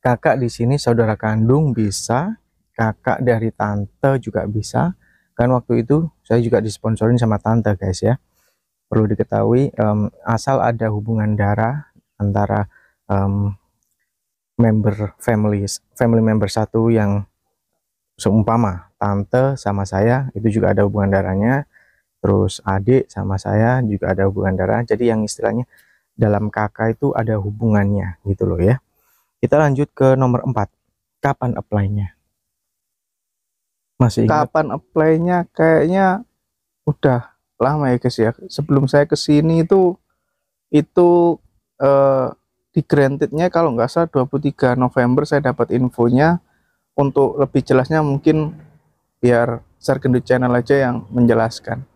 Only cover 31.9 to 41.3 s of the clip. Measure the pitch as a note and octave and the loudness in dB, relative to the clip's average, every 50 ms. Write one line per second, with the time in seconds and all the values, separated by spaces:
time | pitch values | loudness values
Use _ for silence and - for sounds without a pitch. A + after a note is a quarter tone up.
31.9 | G#2 G#2 G2+ F#2 _ _ _ _ _ _ _ _ _ _ _ _ _ _ _ _ | -2 -4 -6 -6 _ _ _ _ _ _ _ _ _ _ _ _ _ _ _ _
32.9 | _ _ _ _ _ _ _ _ _ _ _ _ _ _ _ _ _ _ _ _ | _ _ _ _ _ _ _ _ _ _ _ _ _ _ _ _ _ _ _ _
33.9 | _ _ B2+ A#2 - - A2+ - D3+ D3+ D3+ - _ D#3+ D#3 - - D3+ _ _ | _ _ 0 0 2 2 0 2 2 0 0 0 _ -2 -2 -2 -4 -10 _ _
34.9 | _ D#3+ D#3 D#3+ D#3+ D#3+ E3 F3 F3+ F3+ E3+ - _ - D#3+ D#3+ E3 D#3 C#3+ D#3+ | _ 0 2 2 2 2 0 0 -2 -2 -2 -6 _ 0 2 2 4 4 2 2
35.9 | F3+ F#3+ G3 F#3+ F#3 G3+ B3 _ _ _ _ _ _ _ _ _ _ _ _ - | 2 2 2 2 0 -2 -6 _ _ _ _ _ _ _ _ _ _ _ _ -6
36.9 | D3 _ - C3+ B2+ A#2+ - - _ _ _ _ _ _ A2+ C3 D3 D3+ C#3+ C3+ | -6 _ 0 0 0 0 -2 -8 _ _ _ _ _ _ 0 0 0 0 0 0
37.9 | B2 A#2+ - B2 - - A2+ A2 A#2 - - - - - D3 - D3+ C3+ B2+ C3 | 0 0 0 -2 0 0 0 0 0 -4 -14 -14 -10 -10 -2 0 0 2 2 2
38.9 | - D3 C#3+ D3 - - - - D3 D3 D#3+ D#3+ E3 E3 E3 E3 G3+ G3 F#3 F3 | 2 2 2 2 0 -4 0 2 2 2 4 2 2 2 2 2 4 4 4 2
39.9 | F#3 - _ _ _ _ _ _ _ _ _ _ _ _ _ _ - D3+ D#3 _ | 0 -4 _ _ _ _ _ _ _ _ _ _ _ _ _ _ 0 0 0 _
40.9 | _ - F3 F3 F3 F3 E3+ E3+ | _ 4 4 6 6 4 4 2